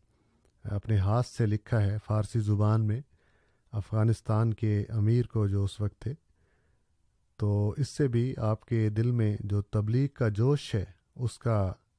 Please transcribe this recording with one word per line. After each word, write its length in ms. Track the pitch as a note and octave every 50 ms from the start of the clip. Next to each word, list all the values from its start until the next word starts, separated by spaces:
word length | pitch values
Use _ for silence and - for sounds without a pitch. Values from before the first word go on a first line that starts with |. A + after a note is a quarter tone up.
| _ _ _ _ _ _ _ _ _ _ _ _ -
اپنے 320 | G#2 G2+ G2+ - A2 A2 G2+
ہاتھ 280 | F#2 G2+ G#2+ A#2+ B2
سے 200 | - - - A#2
لکھا 360 | G#2 G#2 G#2 - - - A2 G#2
ہے 140 | F#2+ G2+ G#2 -
فارسی 340 | - A2 G#2+ G#2+ - - A#2
زبان 460 | G#2 G#2 G#2 G2+ G#2 G#2+ A2 A2 A2
میں 140 | G#2 G#2 B2 C#3+ _ _ _ _ _ _ _ _ _ _ _ _ _ -
افغانستان 800 | G#2+ - - - A2 G#2+ A2+ A2 - - - A2 G#2+ A2+ A#2 G#2+
کے 180 | - - G#2+ G#2 G#2 G2+ -
امیر 380 | A#2 A2 G2+ A2 A#2 B2 A#2
کو 200 | - - A2 G#2 G2+
جو 140 | G2 G2+ G2
اس 160 | G2 - -
وقت 200 | G#2 G2+ - _
تھے۔ 140 | - - D3 - _ _ _ _ _ _ _ _ _ _ _ _ _ _ _ _ _ _ _ _ _ _ _ -
تو 80 | G#2+ G#2 G2+ G#2 G#2 G#2 -
اس 120 | D3 C3+ -
سے 200 | - - D3 C3
بھی 260 | A#2 A#2 A#2+ C3 C3+ - A#2+
آپ 220 | G#2+ A2 - -
کے 220 | - A#2 A2+ A2 G#2+
دل 200 | G#2 A2+ A#2 B2 B2
میں 240 | A#2 A2 G#2 G#2 - G#2+
جو 200 | G2+ G2+ G2+ G2 _
تبلیغ 380 | - G#2+ G#2 G#2+ A2+ B2+ C#3 C#3 _
کا 140 | - B2+ A2
جوش 460 | G#2 G2 A#2 C3+ D3 C#3+ - - -
ہے 100 | G#2+ F2+ - - _ _ _ _
اس 220 | - B2+ A2+ - -
کا 220 | - A#2+ A2+ G#2 G2 F#2 G#2 - _ _ _